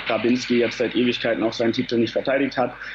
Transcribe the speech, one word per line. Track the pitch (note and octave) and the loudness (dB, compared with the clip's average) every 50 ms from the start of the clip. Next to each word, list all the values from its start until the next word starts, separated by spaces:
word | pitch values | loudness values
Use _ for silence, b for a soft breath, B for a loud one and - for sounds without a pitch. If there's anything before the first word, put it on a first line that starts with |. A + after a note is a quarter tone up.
| - | 0
Grabinski | - A2+ G#2+ A2+ A#2 B2 B2+ - - A#2+ A#2 | -2 -2 0 2 2 2 2 2 2 2 4
jetzt | A#2 A2+ - - | 2 2 0 -2
seit | A#2 G#2+ - | -2 0 2
Ewigkeiten | A2 B2 A#2+ A2+ - - A#2+ A2+ - | 2 2 2 0 0 0 0 0 0
auch | A2 A2+ | 0 -2
seinen | - - A#2 A#2 | -2 0 0 0
Titel | A2+ C3 B2 - B2 A#2 | 0 0 -2 0 0 0
nicht | A#2 A2 | 0 0
verteidigt | - - - C#3+ C3+ C#3 C#3 C3 - | 0 -2 0 0 0 0 0 0 0
hat. | C3+ B2 B2 B B B B | 0 -2 -2 B B B B